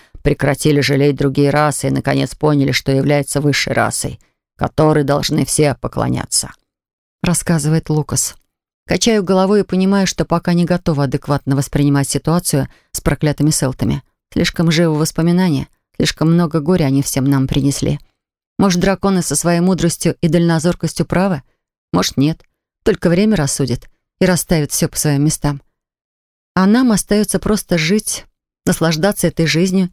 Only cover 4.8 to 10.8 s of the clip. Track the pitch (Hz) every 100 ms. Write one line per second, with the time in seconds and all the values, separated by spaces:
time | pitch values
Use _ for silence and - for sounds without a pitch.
4.8 | 156 151 139 143 - 151 139 - 147 127
5.8 | - - 117 123 - - - - _ _
6.8 | _ _ _ _ - 170 - 165 143 160
7.8 | - 151 143 117 - - _ _ _ _
8.8 | - 180 240 220 175 190 190 208 190 185
9.8 | 190 202 190 - 165 170 - 175 170 175